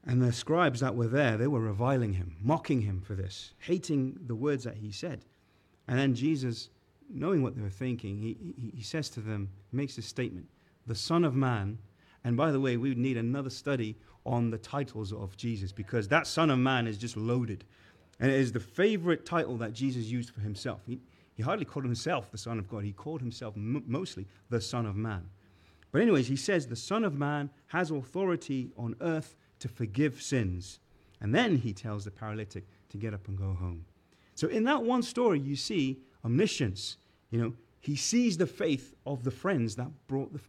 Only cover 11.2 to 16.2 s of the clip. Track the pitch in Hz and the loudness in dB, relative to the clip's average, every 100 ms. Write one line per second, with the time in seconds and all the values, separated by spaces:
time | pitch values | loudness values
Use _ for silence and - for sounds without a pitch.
11.2 | 170 131 135 117 98 110 - _ _ - | 6 4 2 2 0 -4 -12 _ _ -6
12.2 | 120 117 160 135 135 120 135 123 131 120 | 0 2 4 4 4 2 2 2 2 2
13.2 | 113 135 135 - - 135 110 110 - - | 0 0 -4 -6 -2 0 0 -6 -14 -12
14.2 | - 123 117 113 - 139 139 110 104 104 | -2 2 2 0 -4 -4 -2 -4 -6 -6
15.2 | 95 - 120 110 98 98 98 123 101 151 | -8 -6 -4 -2 -4 -6 -2 -2 4 2